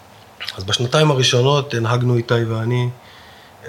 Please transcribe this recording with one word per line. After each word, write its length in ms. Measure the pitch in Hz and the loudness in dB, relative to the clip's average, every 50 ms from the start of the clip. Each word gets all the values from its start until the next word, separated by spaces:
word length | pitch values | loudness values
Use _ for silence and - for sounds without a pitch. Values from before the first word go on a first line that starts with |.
| - - - - - - - - - - - | -20 -20 -20 -20 -20 -20 -18 -14 -12 -12 -10
אז 80 | - 95 | -8 -6
בשנתיים 480 | 101 104 - 120 123 - 156 156 151 | -4 -2 -2 0 0 2 2 4 4
הראשונות 640 | 139 127 127 - - 123 127 139 143 143 131 - 117 | 2 2 2 2 2 2 4 4 2 0 0 -2 -4
הנהגנו 440 | 117 113 113 123 123 123 123 123 | -2 0 0 0 0 2 2 2
איתי 260 | 120 117 - 123 117 117 | 0 0 0 0 0 0
ואני 460 | 113 113 110 113 117 123 123 123 123 123 - - - - - - - - - - - - - - | -2 -2 -4 -2 -2 -2 -2 -2 -4 -6 -10 -16 -20 -20 -20 -20 -20 -20 -20 -20 -20 -20 -18 -18